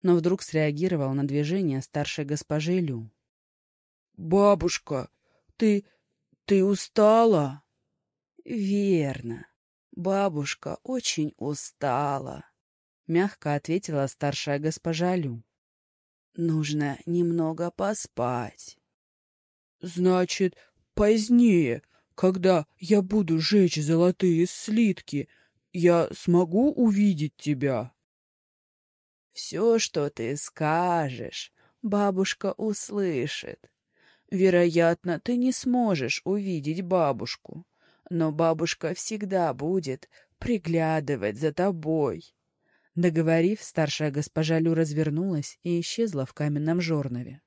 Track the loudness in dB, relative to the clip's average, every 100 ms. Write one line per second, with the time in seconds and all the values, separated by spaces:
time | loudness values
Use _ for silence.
0 | 4 4 4 0 -2 0 0 0 -2 0
1 | 0 -2 -2 -2 -2 0 -2 -2 -4 -6
2 | -4 -6 -6 -6 -4 -4 0 -2 -2 -6
3 | -10 _ _ _ _ _ _ _ _ _
4 | _ -14 0 4 4 4 0 -4 -6 -8
5 | -8 _ _ _ _ _ 2 2 -2 _
6 | _ _ _ _ 0 2 4 2 0 4
7 | 6 6 6 4 0 -6 _ _ _ _
8 | _ _ _ _ -8 -4 0 0 2 2
9 | 0 -4 -8 -10 -14 _ _ _ _ -8
10 | -2 0 0 -2 -6 -8 -10 -12 -8 -6
11 | -4 -4 -4 -6 -6 -4 -6 _ -2 -2
12 | -2 -4 -8 -14 -18 _ _ _ _ _
13 | -2 0 0 -4 -4 -4 -2 -4 -2 -2
14 | -2 -2 -4 -4 -4 -2 -2 -4 -4 -2
15 | 0 0 -2 -8 _ _ _ _ _ _
16 | _ _ _ -4 -2 0 -2 -2 -2 -4
17 | -4 0 0 0 -2 -2 -6 -4 -4 -2
18 | -6 -4 -4 -4 -6 -12 -20 -20 _ _
19 | _ _ _ _ _ _ _ _ -10 0
20 | 2 4 0 0 -2 -2 _ _ _ 0
21 | 4 4 4 6 8 6 4 -2 _ _
22 | _ 0 0 4 4 4 0 _ 2 2
23 | 4 0 2 0 2 4 4 2 0 4
24 | 4 4 2 4 2 0 -2 2 2 0
25 | -6 -8 -8 _ _ _ _ 2 4 4
26 | 2 -2 2 4 4 2 2 4 2 4
27 | 2 2 -2 _ -4 -2 0 -2 -4 _
28 | _ _ _ _ _ _ _ _ _ _
29 | _ _ _ -12 -10 -2 2 2 0 -2
30 | -4 -4 -6 -4 -6 -4 -2 0 2 0
31 | -2 -6 -12 -12 -14 _ _ _ -4 0
32 | 0 0 -2 -2 -6 -4 -4 -4 -6 -4
33 | -2 -2 -4 -6 -12 -16 _ _ _ _
34 | _ _ _ 2 4 4 4 4 2 2
35 | -4 -6 -4 -2 0 0 0 0 0 0
36 | -2 -4 -4 -4 -2 -4 -4 -6 -2 0
37 | 2 0 -6 -12 -14 -20 -20 _ _ _
38 | -8 -2 -2 0 0 0 -2 -4 -6 -6
39 | -8 -6 -4 0 0 -2 -2 -2 -4 -10
40 | -12 _ _ _ -4 -4 0 0 0 -2
41 | -2 -2 -2 -2 -4 0 -2 -2 -2 0
42 | 0 -4 -12 _ _ _ _ _ _ -2
43 | 0 2 2 2 2 0 -6 -2 -2 -2
44 | -4 -4 -4 -4 0 2 2 2 0 0
45 | -2 -2 -2 -4 -6 -10 -4 -4 -4 -4
46 | -2 -2 -6 -4 -4 -2 0 0 0 -2
47 | -2 -6 -10 -16